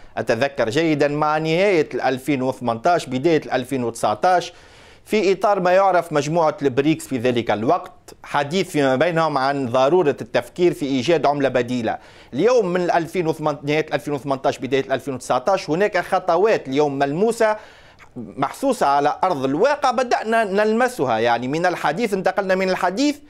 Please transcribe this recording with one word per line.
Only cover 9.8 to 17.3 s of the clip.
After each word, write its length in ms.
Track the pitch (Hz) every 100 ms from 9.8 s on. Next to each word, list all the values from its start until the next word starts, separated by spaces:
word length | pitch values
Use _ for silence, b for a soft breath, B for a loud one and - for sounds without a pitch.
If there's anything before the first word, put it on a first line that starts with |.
| 135 180 147 117
التفكير 540 | 120 123 - - 175
في 120 | 170 139
إيجاد 400 | 135 120 160 139
عملة 220 | 147 135
بديلة. 500 | 123 117 123 110 85 B B B
اليوم 320 | 123 208 254 185
من 240 | 180 175
ألفين 360 | 170 160 190 160
وثمانية، 340 | 151 151 143
نهاية 240 | 143 156 156
ألفين 200 | 147 -
وثمانتاش 440 | 143 143 135 147 -
بداية 360 | 127 135 135
ألفين 200 | 131 139
وتسعتاش 560 | 127 - 127 160 190 -
هناك 280 | 160 208 180
خطوات 680 | 170 185 180 170 220 170 131
اليوم 300 | 135 151 139
ملموسة 580 | 139 151 226